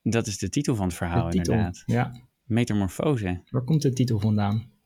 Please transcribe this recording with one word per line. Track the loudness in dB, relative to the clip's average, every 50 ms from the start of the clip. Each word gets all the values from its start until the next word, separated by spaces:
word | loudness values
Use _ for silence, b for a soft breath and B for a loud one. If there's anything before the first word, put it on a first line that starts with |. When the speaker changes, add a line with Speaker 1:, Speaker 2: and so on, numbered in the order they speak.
| -2
Speaker 1:
Dat | 0 0 0 0
is | -2 -4
de | -6 -4 -2
titel | -2 -2 0 0 0
van | 0 0
het | -2 -2
verhaal, | -2 -4 -2 0 0 0 0
Speaker 2:
De | 0
titel, | 0 0 2 2
Speaker 1:
inderdaad. | 0 0 -2 -4 -6 -4
Speaker 2:
ja. | -2 0 0 0 -2 -6 -14 -20 _ _ _ _ -2 0 0 2
Speaker 1:
Metamorfose. | 2 0 0 0 -2 -2 -2 0 0 0 0 0 -2 -4 -4 -6 -6
Speaker 2:
Waar | -6 -4 0
komt | 2 2 2
de | 2 2 2
titel | 2 0 0 0 0
vandaan? | 2 2 2 2 2 2 0 -2 -4 -6 _ _ _